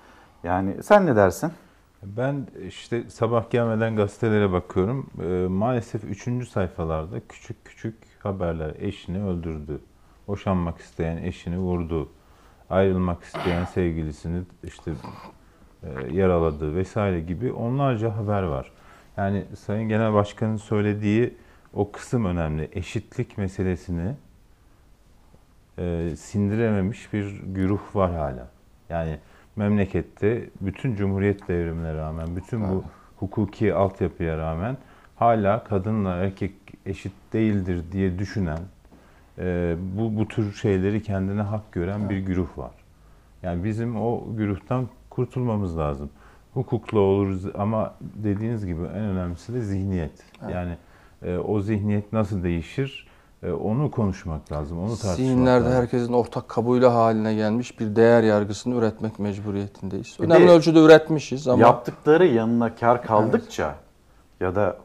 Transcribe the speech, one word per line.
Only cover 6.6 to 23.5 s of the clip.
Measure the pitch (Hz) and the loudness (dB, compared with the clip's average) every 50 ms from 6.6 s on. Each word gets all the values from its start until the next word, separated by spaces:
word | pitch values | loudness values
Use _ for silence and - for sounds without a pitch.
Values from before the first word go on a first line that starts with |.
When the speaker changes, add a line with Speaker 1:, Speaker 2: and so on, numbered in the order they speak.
| 95 82 - - 85 80 80 78 78 90 117 123 - - | -4 -4 -4 -6 -4 -4 -2 -4 -4 -8 -10 -12 -12 -14
Speaker 2:
küçük | - - - - 113 - _ | -20 -20 -16 -16 -16 -16 _
küçük | - - - - 113 110 - - _ _ _ - | -20 -20 -12 -12 -12 -12 -12 -20 _ _ _ -6
haberler. | 101 98 95 90 85 82 80 78 78 73 71 | -6 -4 -2 -2 -4 -2 -4 -6 -8 -8 -6
Eşini | 92 101 92 - - - 85 98 104 | -6 -6 -6 -8 -10 -8 -6 -4 -2
öldürdü. | 95 90 85 82 82 80 76 73 76 73 67 - _ _ _ - _ _ _ - | -4 -4 -4 -4 -6 -8 -8 -8 -10 -10 -10 -10 _ _ _ -20 _ _ _ -10
Boşanmak | - 101 - - 101 95 90 85 85 80 - | -8 -8 -4 -2 -2 0 0 -2 -2 -6 -8
isteyen | - - - - 82 82 82 | -16 -16 -8 -6 -4 -4 -4
eşini | 82 - 90 90 - - 90 85 92 | -6 -6 -8 -8 -8 -8 -6 -6 -4
vurdu. | 92 90 90 85 85 80 82 80 69 - - _ _ _ - _ - - _ _ - _ | -2 -2 -2 -2 -4 -4 -4 -6 -6 -8 -12 _ _ _ -20 _ -20 -20 _ _ -10 _
Ayrılmak | 87 95 98 95 92 92 90 90 95 - - | 2 2 4 4 2 2 0 0 -2 -4 -10
isteyen | - - - - 95 87 87 90 | -14 -12 -4 -4 -2 -2 -2 -4
sevgilisini | - - 98 92 87 80 82 80 78 73 - - 82 85 90 90 - - _ - | -4 -2 -2 0 0 -2 -2 -4 -6 -8 -8 -8 -6 -6 -6 -6 -10 -16 _ -18
işte, | 90 - - - 87 78 - - - - - - - - - _ _ _ _ - - - _ - | -18 -18 -12 -10 -10 -10 -10 -12 -16 -18 -18 -20 -20 -20 -20 _ _ _ _ -20 -20 -20 _ -14
e, | 85 67 65 65 62 73 | -12 -10 -10 -8 -4 0
yaraladı | 92 95 92 90 85 82 80 76 73 78 76 76 | 2 2 4 4 4 2 0 0 -2 -4 -4 -2
vesaire | 92 92 - - 113 104 98 92 85 | -4 -4 -4 -2 -2 -2 0 -2 -2
gibi | 80 87 87 80 120 131 | -4 -6 -6 -4 -4 -6
onlarca | - - 113 117 127 139 143 135 123 104 110 117 104 | -4 -4 -4 -4 -2 0 0 0 0 0 -2 -4 -4
haber | 113 104 104 104 101 92 | -4 -2 -2 0 0 0
var. | 82 69 65 64 - - - - - - - - - - | -2 -2 -4 -6 -10 -18 -20 -20 -20 -20 -20 -20 -12 -6
Yani | - 101 98 101 98 87 - 101 - | -4 -2 -2 -2 -4 -4 -8 -16 -14
Sayın | - - 101 110 113 110 | -8 -6 -4 -4 -2 0
Genel | 107 107 113 110 107 | 0 2 2 4 4
Başkan'ın | 104 101 - - - 113 110 110 | 2 2 0 -4 -4 -2 -2 -2
söylediği | 107 - - 113 104 104 104 104 104 107 104 104 110 123 120 - - - - - - _ _ - | -4 -4 -2 -2 0 2 0 0 0 0 2 2 2 2 0 -4 -12 -20 -20 -20 -20 _ _ -4
o | 104 104 - | -4 -4 -4
kısım | - - - - - 120 110 | -4 -14 -8 -4 -2 0 0
önemli. | 90 87 85 82 78 76 78 76 - - | 0 0 0 -2 -2 -2 -4 -6 -6 -8
Eşitlik | 95 90 - - 110 - - - - 120 - - | -10 -10 -6 -8 -10 -10 -8 -8 -8 -8 -8 -6
meselesini, | - 101 92 | -6 -6 -6